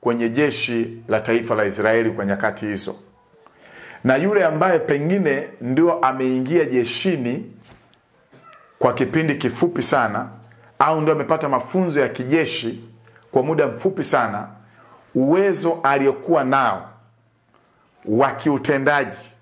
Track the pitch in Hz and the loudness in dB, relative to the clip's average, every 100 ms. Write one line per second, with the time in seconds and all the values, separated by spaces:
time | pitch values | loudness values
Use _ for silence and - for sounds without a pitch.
0 | 120 117 117 120 147 - - 117 113 - | -2 0 0 0 0 0 -4 -2 -4 -8
1 | - 107 107 117 113 110 104 101 104 113 | -2 -2 0 -2 0 0 0 0 0 2
2 | 113 104 98 98 110 95 107 101 - - | 0 -2 -4 -2 -2 -4 -6 -4 -6 -10
3 | - _ _ _ - _ - - - - | -18 _ _ _ -20 _ -20 -20 -20 -6
4 | 123 131 180 208 170 156 185 165 156 143 | 0 2 4 4 2 2 2 2 2 0
5 | 151 196 170 135 151 - 120 131 170 165 | 0 2 2 0 -4 -10 -2 2 4 4
6 | 131 131 131 127 127 170 147 127 117 - | 0 0 0 0 0 0 2 2 0 0
7 | 190 165 120 135 - - - - _ _ | -2 -2 -2 -4 -8 -18 -20 -20 _ _
8 | _ _ _ - - - _ _ 127 120 | _ _ _ -20 -20 -20 _ _ 0 2
9 | 127 147 160 143 127 117 175 175 120 143 | 0 0 0 0 -2 0 -2 0 0 2
10 | 113 104 - - - - - _ 143 156 | 0 -2 -8 -14 -20 -20 -20 _ 0 2
11 | 151 147 123 160 147 131 120 180 180 147 | 0 0 0 -2 0 -2 -2 -2 0 0
12 | 127 113 127 160 151 - 113 107 - - | -2 -2 -2 0 0 -4 -6 -8 -14 -20
13 | - - _ 135 131 156 143 113 190 190 | -20 -20 _ 0 0 0 0 0 -4 -2
14 | 143 143 113 101 - - - _ - - | -2 0 0 -4 -10 -18 -20 _ -20 -20
15 | _ 127 131 175 196 170 165 165 135 139 | _ 0 2 4 2 0 -2 0 2 2
16 | 139 143 - 165 131 135 123 95 - - | 2 0 0 0 2 2 2 -2 -10 -20
17 | _ _ _ _ _ _ _ _ _ _ | _ _ _ _ _ _ _ _ _ _
18 | - 107 135 131 156 139 135 143 135 147 | -2 2 2 0 0 0 0 0 2 0
19 | 127 - - - | -2 -8 -20 -20